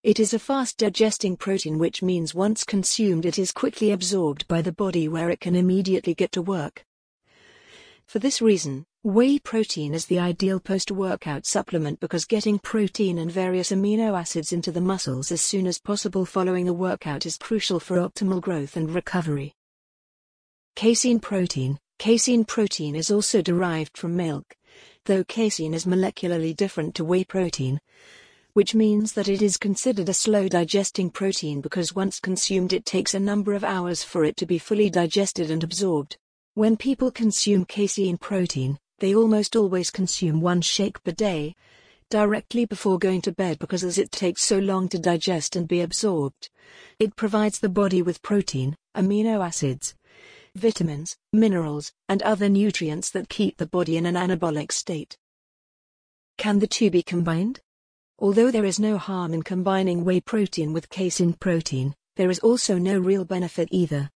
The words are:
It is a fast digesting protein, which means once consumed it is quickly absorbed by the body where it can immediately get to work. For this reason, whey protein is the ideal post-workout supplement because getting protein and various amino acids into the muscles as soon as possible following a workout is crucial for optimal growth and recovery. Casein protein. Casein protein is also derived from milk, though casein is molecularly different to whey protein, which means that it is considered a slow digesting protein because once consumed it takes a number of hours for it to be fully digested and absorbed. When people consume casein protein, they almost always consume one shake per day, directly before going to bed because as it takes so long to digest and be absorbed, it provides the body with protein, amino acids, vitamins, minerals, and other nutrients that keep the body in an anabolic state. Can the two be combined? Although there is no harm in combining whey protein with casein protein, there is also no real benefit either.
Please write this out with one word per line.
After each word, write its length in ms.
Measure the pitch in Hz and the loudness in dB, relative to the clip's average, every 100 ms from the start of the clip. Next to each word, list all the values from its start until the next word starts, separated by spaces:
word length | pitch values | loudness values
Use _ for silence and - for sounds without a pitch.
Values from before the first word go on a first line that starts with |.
It 160 | 214 214 | 4 4
is 140 | 214 | 2
a 60 | 226 | 0
fast 380 | - 269 247 - | -2 -2 -2 0
digesting 600 | 208 180 214 - 196 180 | -2 2 2 2 -2 -2
protein, 400 | - 196 156 156 | -2 -2 -2 0
which 240 | 170 - | 0 0
means 320 | 180 180 156 | 0 0 -2
once 300 | 170 202 220 | 0 0 0
consumed 640 | - 202 185 - 214 165 175 | 0 0 0 2 2 2 0
it 120 | 165 | 0
is 140 | 185 | -4
quickly 400 | - 269 - 208 | -2 -4 2 0
absorbed 560 | 202 180 196 160 143 - | 2 0 0 0 -2 -2
by 140 | 170 | 0
the 100 | 170 | 0
body 360 | 165 196 175 156 | -2 -2 0 -2
where 220 | 165 170 | -2 -2
it 100 | 180 | -2
can 160 | 175 180 | 0 2
immediately 580 | 180 190 190 185 - | 4 2 2 0 0
get 180 | 165 185 | 0 0
to 80 | 190 | 0
work. 440 | 170 190 147 - _ _ _ _ _ _ - - _ - - _ _ | -2 -4 -4 -10 _ _ _ _ _ _ -20 -20 _ -20 -20 _ _
For 140 | 220 | -4
this 220 | 262 - | -2 2
reason, 440 | 226 190 151 135 160 _ | 4 4 0 -8 -12 _
whey 340 | 220 202 262 285 | 0 4 4 2
protein 560 | - 226 214 - 147 | 0 -2 -2 -4 -4
is 120 | 160 - | -6 -2
the 140 | 180 | 0
ideal 400 | 175 175 190 190 | 0 0 0 -2
post-workout 840 | - 190 - 196 190 190 165 143 - | -2 -4 -2 -4 -4 -4 -6 -6 -4
supplement 540 | 196 190 170 147 156 | -4 -2 -2 -2 -4
because 240 | - 175 | -4 -4
getting 340 | - 214 214 208 | -2 0 0 -2
protein 600 | - 220 196 - 196 170 | -2 0 0 0 0 0
and 120 | 165 | -2
various 420 | 180 185 185 175 | -2 0 0 0
amino 460 | 190 202 214 220 190 | 0 2 2 0 -2
acids 360 | 170 165 156 | -4 -6 -2
into 180 | 175 170 | -4 -2
the 80 | 170 | -2
muscles 520 | 185 185 - 127 139 | 0 -2 -4 -4 -4
as 100 | 170 | -2
soon 260 | - 202 185 | 0 0 0
as 100 | 170 | -2
possible 480 | - 208 202 185 180 | -4 -4 -2 -2 -2
following 440 | 196 185 180 180 | 0 0 0 0
a 40 | |
workout 520 | 175 185 - 160 139 160 | 0 -2 -2 -4 -6 -6
is 120 | - | -8
crucial 420 | - 220 - 175 | -4 -2 0 -2
for 180 | - 180 | 0 -2
optimal 420 | 180 - 190 185 | -2 -2 0 0
growth 380 | 190 165 143 175 | -2 -4 -4 -4
and 180 | 156 175 | -2 -4
recovery. 580 | - 180 160 143 143 _ _ _ _ _ _ _ _ _ _ _ _ - | -2 -4 -2 -4 -6 _ _ _ _ _ _ _ _ _ _ _ _ 0
Casein 440 | 220 233 247 233 | 2 4 2 0
protein. 600 | - 196 180 - 131 139 _ _ | 0 -2 -2 -2 -4 -6 _ _
Casein 460 | 220 226 254 240 220 | 2 2 4 2 2
protein 500 | - 202 - 151 151 | 0 -2 -2 -4 -4
is 140 | 160 | 0
also 320 | 208 208 214 | 0 2 2
derived 560 | 175 175 180 160 156 - | 2 0 0 -2 -6 -8
from 180 | 170 175 | -4 -2
milk, 400 | 165 143 - - _ - - _ - | -2 -4 -10 -20 _ -20 -20 _ 0
though 180 | 190 | 0
casein 500 | 180 - 220 - 156 | 0 0 0 0 -4
is 120 | 165 180 | -2 0
molecularly 680 | 185 190 - 180 170 160 156 | 2 0 -2 -2 0 -2 -2
different 380 | 196 - 156 - | -2 -2 -6 -4
to 80 | |
whey 200 | 160 180 | 0 0
protein, 580 | 185 190 175 - 131 139 _ _ - - - _ _ | 0 -2 -2 -2 -2 -2 _ _ -20 -20 -20 _ _
which 200 | 214 208 | 2 4
means 400 | 220 214 208 214 | 4 4 4 0
that 140 | - 196 | -2 -2
it 140 | 196 | 2
is 160 | 208 185 | 2 2
considered 520 | 202 190 262 208 180 | -2 0 0 0 0
a 40 | |
slow 340 | 180 220 208 190 | 0 2 2 4
digesting 640 | 175 165 196 196 - 180 | 2 2 0 0 -2 -2
protein 520 | - 196 185 156 143 | 0 -2 -2 -4 -4
because 340 | 139 180 165 185 | -4 -4 -2 -2
once 240 | 190 - | -2 -2
consumed 540 | 190 185 - 190 185 | -4 -2 0 0 0
it 120 | 185 - | -2 0
takes 280 | 185 202 | -2 0
a 60 | 190 | -2
number 340 | 196 208 202 | 0 0 0
of 100 | 202 | -2
hours 400 | 196 190 175 170 | -2 -2 -2 -4
for 200 | - 180 | -4 2
it 140 | 151 - | 2 0
to 80 | 180 | -2
be 120 | 170 | -2
fully 320 | - 208 208 | 0 2 4
digested 640 | 175 170 202 196 - 156 | 2 2 2 0 -2 -2
and 120 | 160 | -2
absorbed. 540 | 165 170 196 156 143 - _ _ _ - | -2 -2 0 0 -4 -14 _ _ _ 0
When 200 | 214 220 | 2 2
people 360 | 262 269 254 | 0 0 0
consume 540 | 247 220 - 202 196 185 | 2 0 2 2 2 2
casein 520 | - 202 - 190 175 | 0 0 2 0 -2
protein, 600 | - 196 175 139 131 143 _ _ | -2 -2 0 -2 -2 -4 _ _
they 160 | 190 | 2
almost 420 | 208 226 214 208 226 | 4 6 4 2 2
always 360 | 196 180 175 | 2 0 -2
consume 500 | - 180 - 170 156 | -2 -4 0 0 2
one 200 | 175 180 | 2 2
shake 420 | 165 - 202 - | 0 0 -2 -2
per 80 | - | -8
day, 440 | 165 214 165 147 - _ _ _ _ _ | -2 -2 0 -6 -10 _ _ _ _ _
directly 560 | 214 208 214 - 240 233 | 2 4 2 -2 -2 0
before 320 | 202 208 185 | 0 0 2
going 240 | 190 185 | 2 2
to 100 | 190 | -2
bed 280 | 170 185 151 | -2 -2 -2
because 240 | - 185 | -4 -4
as 160 | 180 175 | -2 -2
it 120 | - | -2
takes 320 | - 185 175 | 0 -2 0
so 140 | - 196 | 0 2
long 320 | 196 190 185 | 2 0 0
to 80 | 175 | 0
digest 580 | 175 170 - 170 - 180 | 0 0 0 -2 -2 -4
and 120 | 165 | 0
be 140 | 175 | 0
absorbed, 680 | 170 - 214 170 139 _ - _ - - - _ | 0 0 0 0 -2 _ -20 _ -20 -20 -20 _
it 180 | 214 - | -2 0
provides 440 | 214 214 214 - | 0 2 0 0
the 100 | 202 | -2
body 320 | 185 196 180 | 2 2 2
with 220 | 175 165 | 0 -4
protein, 520 | - 202 - 135 131 151 _ 214 | -2 0 0 -2 -4 -6 _ -2
amino 500 | 196 208 226 214 175 | 2 2 2 0 -2
acids, 480 | - 139 127 - - _ - - - _ 190 | -2 -4 -4 -8 -12 _ -20 -20 -20 _ 0
vitamins, 600 | 220 - 170 147 165 - _ | 0 0 -2 -4 -10 -14 _
minerals, 600 | 214 220 185 156 147 - _ - | 4 4 2 -2 -4 -8 _ -4
and 140 | 196 | 0
other 260 | - 208 202 | 0 2 4
nutrients 600 | 196 208 - 160 156 - | 4 2 0 -4 -4 -6
that 180 | 156 - | -6 -6
keep 280 | - 208 - | -2 -2 -2
the 100 | 160 | -4
body 300 | 180 165 165 | -2 0 0
in 100 | 170 | 0
an 80 | 175 | 0
anabolic 560 | 180 175 170 151 151 | 0 0 0 -2 -4
state. 440 | - - 160 - - _ _ _ _ _ _ _ _ _ _ _ - | -6 -6 -8 -10 -20 _ _ _ _ _ _ _ _ _ _ _ -6
Can 180 | 208 202 | 0 2
the 80 | 214 | 2
two 240 | - 214 | 2 2
be 140 | 175 | 2
combined? 560 | - 175 170 165 208 269 _ _ _ _ _ _ | 0 -2 0 0 -2 -6 _ _ _ _ _ _
Although 300 | 202 202 240 | 0 4 4
there 160 | 233 202 | 4 0
is 140 | 180 | 0
no 180 | 214 208 | 0 0
harm 340 | 202 190 170 | -2 -4 -2
in 100 | 165 | -4
combining 600 | 160 185 185 190 190 175 | -4 -2 0 2 2 0
whey 160 | 175 185 | 2 0
protein 540 | - 220 196 - 151 | 0 -2 0 -2 -2
with 160 | 160 - | -4 -6
casein 440 | - 185 - 175 | -4 -4 2 0
protein, 600 | 170 190 170 - 131 135 - _ - | 2 0 0 -2 -2 -4 -6 _ 0
there 160 | 185 | 0
is 80 | 180 | 4
also 400 | 226 240 - 185 | 2 2 2 0
no 180 | 185 196 | 2 2
real 260 | 180 196 | 2 0
benefit 460 | 180 185 175 - 165 | 0 -2 -2 -2 0
either. 380 | 185 170 143 143 | 0 0 0 -4